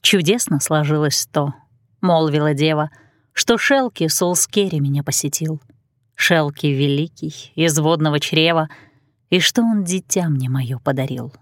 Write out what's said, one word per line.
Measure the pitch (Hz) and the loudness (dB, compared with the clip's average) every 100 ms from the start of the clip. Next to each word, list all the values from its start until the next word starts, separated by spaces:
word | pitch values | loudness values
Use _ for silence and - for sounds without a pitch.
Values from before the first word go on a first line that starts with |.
"Чудесно | - 202 160 233 - 143 | 2 2 2 0 0 -2
сложилось | - 156 147 151 151 - - | 0 0 2 2 0 -2 -2
то", | 151 143 - _ _ _ _ | -2 -2 -6 _ _ _ _
молвила | 185 165 160 151 151 | 0 2 2 2 0
дева, | 143 156 151 151 _ _ _ _ | 2 2 2 -2 _ _ _ _
"что | - - 233 | -6 0 0
Шелки | - 277 254 - 160 | 2 2 0 -2 -2
Сулскери | - 180 175 - 208 196 160 | 0 0 0 0 0 0 -2
меня | 143 139 | -2 -2
посетил. | 135 139 143 - 156 156 _ _ _ _ _ | -2 -4 -4 -4 -6 -8 _ _ _ _ _
Шелки | - - 165 147 143 151 | -4 2 2 0 -2 -2
великий, | 135 143 143 165 - 156 - - - | 0 0 0 -4 -6 -12 -12 -14 -2
из | 165 151 | 0 2
водного | 156 165 156 147 | 2 2 2 0
чрева, | - 160 165 165 156 - - _ _ _ _ | 0 2 4 2 -2 -8 -20 _ _ _ _
и | 180 | 0
что | - - | 2 2
он | 233 214 | 0 0
дитя | 175 185 - 190 170 | -2 -4 -2 -2 0
мне | 139 131 | 0 0
моё | 131 123 127 | -2 -4 -4
подарил". | - 135 135 123 120 - | -2 -2 -4 -6 -10 -16